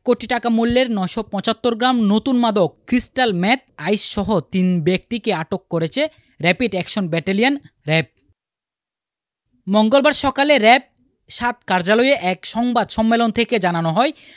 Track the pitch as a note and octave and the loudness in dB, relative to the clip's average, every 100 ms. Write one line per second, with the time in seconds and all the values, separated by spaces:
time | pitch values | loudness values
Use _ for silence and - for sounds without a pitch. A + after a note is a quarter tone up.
0 | - A#3+ - A#3+ A#3+ A3+ A#3 A#3+ C4 G#3 | -2 -2 -2 -4 0 0 2 2 0 -2
1 | F#3 A#3 G#3 G3 A#3 A3 B3 A3 B3+ B3 | -4 -6 -8 -6 -4 -2 -2 0 0 2
2 | G#3 G#3+ C#4 B3 A#3 G#3 E3 _ - B3 | 2 2 2 0 2 2 0 _ -4 -2
3 | - C4 A#3+ F3 F#3+ C4+ _ - D#3 - | -2 -2 0 0 0 0 _ -8 -4 -2
4 | - - F#3+ F#3+ - F#3 F#3 F3 D#3 F#3 | -2 -4 -2 -2 -2 0 0 0 0 -2
5 | - A#3+ A3 E3 E3 F#3+ - E3+ D#3+ C4 | -4 -6 -4 -4 -4 -8 -4 -4 -2 -2
6 | D#4 _ _ - E3 F#3 A#3+ F#3 - G#3+ | -4 _ _ -4 -2 0 -2 -2 -6 -4
7 | F3+ E3 F#3+ G3 B3 C#4+ - _ D3 D#3+ | -4 -4 -2 0 0 -2 -8 _ -2 -2
8 | - _ _ _ _ _ _ _ _ _ | -2 _ _ _ _ _ _ _ _ _
9 | _ _ _ _ _ _ F#3 G#3 A3 C#4 | _ _ _ _ _ _ -2 2 4 4
10 | D4+ C#4+ C#4 - C#4+ C#4 G#3+ C4 - _ | 2 0 -2 0 2 4 6 4 2 _
11 | _ _ - - A#3+ A#3 - F#3 F3 A3 | _ _ -16 -8 -6 -6 -2 -2 2 2
12 | C4 C#4 F3+ F#3 - A3 B3 A#3+ G3+ - | 2 2 0 -4 -6 -4 -2 0 -2 0
13 | A3 A3+ A#3 A#3 A#3 A3 F3+ E3+ E3 E3 | 0 2 0 0 -2 0 0 -2 -2 0
14 | C#4+ - - | -2 -2 -18